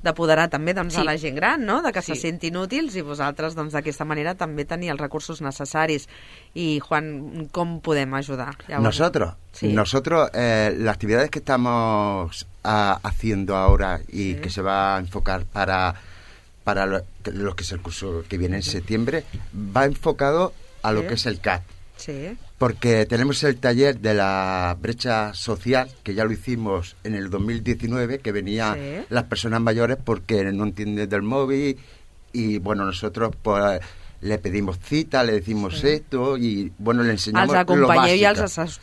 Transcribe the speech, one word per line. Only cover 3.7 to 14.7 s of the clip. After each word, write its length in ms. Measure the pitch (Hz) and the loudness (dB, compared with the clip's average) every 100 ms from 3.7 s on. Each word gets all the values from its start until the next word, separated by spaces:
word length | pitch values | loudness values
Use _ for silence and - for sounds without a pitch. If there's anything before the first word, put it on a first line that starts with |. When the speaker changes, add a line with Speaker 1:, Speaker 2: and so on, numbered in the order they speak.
Speaker 1:
d'aquesta 320 | 147 147 143 | -4 -4 -6
manera 300 | 151 151 156 | -4 -2 -2
també 300 | 180 165 151 | -4 -4 -4
tenir 260 | 143 165 175 | -6 -6 -4
els 100 | 139 | -4
recursos 400 | 143 156 - 160 | -4 -6 -8 -8
necessaris. 680 | 143 - 143 156 160 147 - - - - - | -8 -8 -4 0 2 0 -4 -20 -20 -20 -14
I, 240 | - 165 151 | -4 -2 -2
Juan, 680 | - 156 156 143 147 165 156 | 0 -2 -2 -10 -10 -10 -6
com 280 | 180 170 165 | -4 -4 -4
podem 340 | 165 147 135 | 0 0 0
ajudar, 420 | 135 139 131 127 127 - | -4 -4 -6 -8 -12 -6
llavors? 160 | 139 | 0
Speaker 3:
Nosotros, 500 | 113 - 170 170 87 - - | 2 4 2 2 -2 -4 -18
Speaker 1:
Sí. 200 | - 107 | -4 0
Speaker 3:
nosotros, 580 | 107 101 135 120 165 143 | 2 4 2 4 2 4
eh, 400 | 110 120 110 107 92 | 2 2 4 2 2
las 160 | 110 | 0
actividades 360 | 101 104 117 139 | 0 2 2 2
que 100 | - | -2
estamos, 1040 | - 127 123 120 113 107 104 98 85 - - - | 0 2 2 2 2 4 2 0 -4 -8 -14 -6
ah, 340 | - 107 101 95 | 0 2 4 2
haciendo 540 | 104 - 113 101 95 95 | 0 0 0 0 0 6
ahora 440 | 95 98 95 - - | 8 8 4 -2 -6
y 260 | 95 95 | -4 -4
Speaker 1:
Sí. 60 | 90 | -4
Speaker 3:
que 100 | 92 | -6
se 120 | 95 | -4
va 340 | 95 | 0